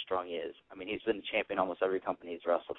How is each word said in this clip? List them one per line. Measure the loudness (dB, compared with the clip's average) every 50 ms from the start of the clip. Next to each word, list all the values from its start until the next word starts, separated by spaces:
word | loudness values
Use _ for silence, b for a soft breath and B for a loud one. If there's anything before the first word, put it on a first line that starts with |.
| -2
strong | 0 0 0 0 -2
he | -4
is. | -4 -4 -6 -8 -12 _ _
I | -12
mean, | -10 -6 -4
he's | -4 0
been | 0 0 0 0
the | -2 0
champion | 0 0 0 2 2 2
almost | 2 2 2 2 2
every | 2 2 2
company | 0 -2 -2 -4 -6 -8 -8
he's | -4 2 2
wrestled | 2 2 2 -4 -8